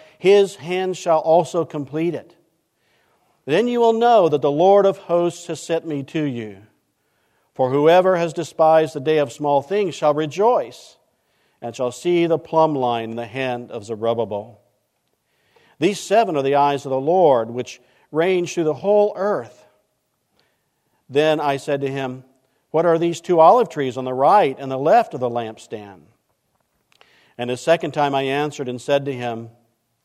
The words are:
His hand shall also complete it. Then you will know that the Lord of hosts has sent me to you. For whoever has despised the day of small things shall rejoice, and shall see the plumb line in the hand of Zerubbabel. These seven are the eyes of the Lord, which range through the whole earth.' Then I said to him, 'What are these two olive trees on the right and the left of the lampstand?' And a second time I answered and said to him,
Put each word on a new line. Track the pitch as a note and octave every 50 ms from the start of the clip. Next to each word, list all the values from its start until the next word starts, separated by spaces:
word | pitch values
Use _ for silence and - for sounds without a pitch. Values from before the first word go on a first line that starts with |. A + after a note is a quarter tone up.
| - _ _ _
His | - F3+ G3+ G3+ G3 F#3 - -
hand | C3+ E3 F3+ F#3 F#3 F#3 F#3 -
shall | - F#3 E3 D#3
also | D3+ E3 D#3+ F3 E3 - - F3 D#3+
complete | D3 - D3+ C#3 A#2+ C3+ D#3 E3 F3 D#3
it. | B2 F#2 _ _ _ _ _ _ _ _ _ _ _ _ _ _ _ _ _ _ _ _ _ _ _ -
Then | - C#3+ F3+ A#3 B3
you | A#3+ A#3+
will | A#3 A3+ A3+
know | A3+ A#3 A#3+ A#3+ A3 F3+ D#3+
that | D3 C#3+
the | C3 D3
Lord | C#3+ D3 F3 F#3+ G3 G3+ F#3+
of | G3 F#3+ -
hosts | - - E3+ F3 F3 F3 E3+ - - -
has | E3 D3
sent | - - E3 E3 E3 E3
me | D3+ C#3 C3+
to | - - E3
you. | D3+ C#3+ B2+ A#2 A2+ G#2+ G2 F#2+ G2+ _ _ _ _ _ _ _ _ _ _ _ _ _ _ _ _ _ _
For | - C3 B2+
whoever | C3 C#3+ D3 D#3+ E3+ F3+ F#3 F#3 F#3 E3+
has | E3+ E3+ D3
despised | F3+ D#3+ - - - D#3+ D#3 D#3+ D#3+ D#3+ D3 -
the | D3+
day | C3 D#3 D#3 D#3
of | D3 B2+
small | - - D3 D3 C#3+ C#3
things | C3+ - F#3+ G#3 G#3 F3+ C#3+
shall | - E3 D3+ D3
rejoice, | D3 D#3 D3+ C3+ F3 G3+ A#3 B3 F#3+ B2+ A2+ B2 - - - _ _ _ _ _ _ _ _ _ _ _ _ _ _
and | - A#2+ A2
shall | - C3 B2 A#2
see | - - F3 F3 E3+ E3+
the | E3 E3 D3+
plumb | - - - D#3+ D#3+ D#3+ D3+
line | C3+ B2+ A#2+ A#2+ A#2 A2+ A2
in | A2+
the | A#2 A#2
hand | A2 G#2 C3 C3+ B2+ B2 A#2+ B2 A2
of | - A#2+ G#2
Zerubbabel. | G#2 A#2 G#2 A2 A2+ A#2 A2+ A2+ G2+ G#2 G2+ G#2+ A#2 A2+ _ _ _ _ _ _ _ _ _ _ _ _ _ _ _ _ _ _ _ _ _ _ _ _ -
These | C#3 F#3+ G#3 -
seven | - - G3 A3 A#3 F#3+ E3 C#3+
are |
the | C3+ C3+ C#3
eyes | C#3+ C#3+ C#3+ C#3+ C3+ -
of | C3+
the | C3 C3
Lord, | C3+ D3 F3 F#3+ F3+ D3+ C3+ A#2 A2+ A2+
which | A#2 B2 B2 - - - _ _ _ _ _ _
range | - D3+ E3 F#3 F#3 F3+ F3 E3 -
through | F3+ E3
the | D#3 D3
whole | B2 - G3 G#3 G#3 G#3 G#3 - -
earth.' | F#3+ G#3 G#3 D3 A#2 A2+ - _ _ _ _ _ _ _ _ _ _ _ _ _ _ _ _ _ _ _ _ _ _ _ _ _ _ _ _ _ _ -
Then | B2 C#3 D#3 D#3 D#3 D#3
I | D3 C#3+ C#3 C#3
said | - - C#3+ C#3
to | C3+ C3+
him, | C3+ C#3 C3+ B2+ B2+ C3 B2+ _ _ _ _ _ _ _ _ _
'What | - D#3 E3
are | F3 E3 E3
these | E3+ E3+ E3 -
two | - - F3+ E3
olive | D#3+ E3+ G#3 B3+ A#3 -
trees | - D3+ C#3 C3 A2+ C3
on | B2+
the | C3 B2+
right | B2+ C3+ D3+ F#3+ G#3+ F#3 C#3 C3 -
and | C#3 C3
the | C3 C3
left | C#3 D#3 G3+ A#3+ A3 - -
of | C#3
the | B2+ B2
lampstand?' | A#2 A#2+ A#2 A2 A2 - - - - G#2+ G2+ G2+ G2 F2 D2 G2+ _ _ _ _ _ _ _ _ _ _ _ _ _ _ _ _ _ _ _ _ _ _ _ _ _ -
And | B2 A#2+
a | B2 A#2+
second | - E3 E3 E3+ F3+ D#3+
time | C#3 D#3 C#3+ C#3+ C#3
I | C3+ C3+
answered | C3+ C3+ C#3+ D3 D3+ C#3+ - C#3 B2
and | B2 B2
said | - - C#3+ C#3+ C#3
to | C#3+ C3+
him, | B2 B2 A#2+ A2+ A2+ A#2 A#2 A2+ _ _ _ _ _ _ _ _ _